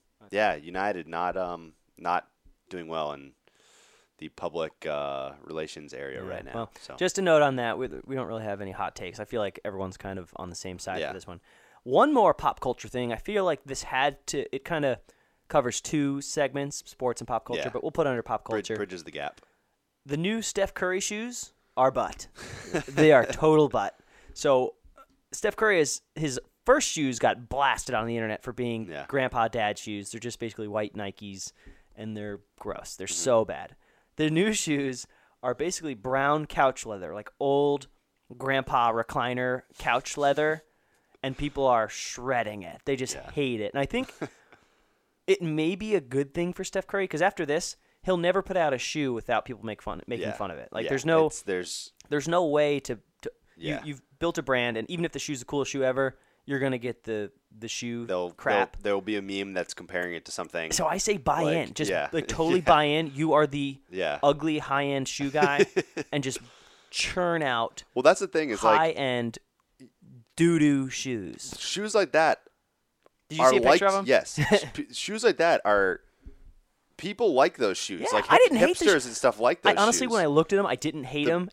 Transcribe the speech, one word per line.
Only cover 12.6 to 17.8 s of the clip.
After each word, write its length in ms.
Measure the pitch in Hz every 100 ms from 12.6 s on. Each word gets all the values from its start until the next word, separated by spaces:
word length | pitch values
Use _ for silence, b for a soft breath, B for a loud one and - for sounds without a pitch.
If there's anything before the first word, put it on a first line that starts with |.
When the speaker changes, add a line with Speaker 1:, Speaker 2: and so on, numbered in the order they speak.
Speaker 1:
culture 280 | 127 120 -
thing. 240 | 127 120
I 40 | 113
feel 280 | - 208
like 200 | 185 143
this 180 | 139 131
had 400 | - 131 143 139 -
to, 160 | 143 -
it 100 | 139
kinda 360 | - 165 143 120 b b b b -
covers 320 | 156 123 -
two 400 | - 156 143 139
segments, 640 | 139 - 135 135 143 - -
sports 320 | - 127 117
and 60 | -
pop 160 | 117
culture, 180 | - 123
Speaker 2:
Yeah. 60 | 135
Speaker 1:
but 100 | 123